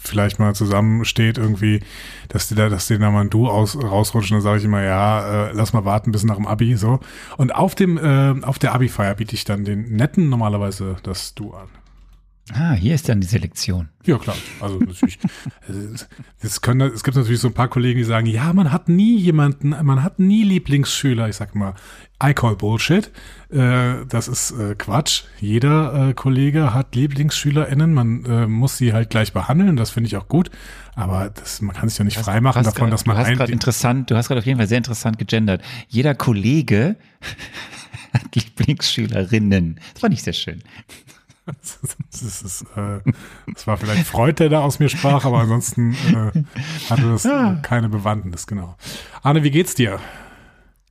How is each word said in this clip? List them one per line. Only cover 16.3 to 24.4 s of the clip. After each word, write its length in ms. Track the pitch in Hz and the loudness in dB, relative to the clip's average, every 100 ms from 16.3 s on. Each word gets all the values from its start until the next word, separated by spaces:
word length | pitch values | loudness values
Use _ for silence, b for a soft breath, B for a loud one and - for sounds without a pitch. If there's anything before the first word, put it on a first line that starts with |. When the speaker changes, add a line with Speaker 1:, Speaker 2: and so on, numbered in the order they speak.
| B | B
Speaker 1:
es 180 | 107 - | -8 -4
können, 220 | - 127 135 | 0 2 2
es 100 | 113 | -2
gibt 140 | - 131 | -2 0
natürlich 240 | 117 120 | 2 2
so 80 | 120 | 0
ein 60 | |
paar 140 | 110 120 | 0 -2
Kollegen, 280 | 127 123 123 | 0 0 0
die 80 | |
sagen, 220 | 117 113 113 | 0 0 0
„Ja, 260 | 110 156 | 0 2
man 180 | 185 165 | 4 4
hat 160 | 123 - | 2 2
nie 260 | 175 214 233 | 4 4 4
jemanden, 520 | 175 156 143 139 143 | 4 4 2 2 -2
man 320 | 151 143 135 | 0 2 2
hat 160 | 170 - | 0 2
nie 240 | 190 214 | 4 4
Lieblingsschüler.“ 840 | 208 185 175 143 135 - 139 117 110 | 4 2 2 0 0 0 0 0 -2
Ich 60 | 101 | -4
sag 180 | 101 | -6
immer, 200 | 107 98 98 B B B - | -4 -4 -6 B B B -2
„I 120 | 143 | 0
call 200 | - 117 | 2 0
Bullshit.“ 560 | 104 104 113 - 180 208 B B B B | 0 0 0 2 2 0 B B B B
Äh, 540 | 139 123 127 123 123 131 | 0 2 4 0 -2 -4
das 220 | 117 120 | -4 -4
ist, 220 | 120 | -4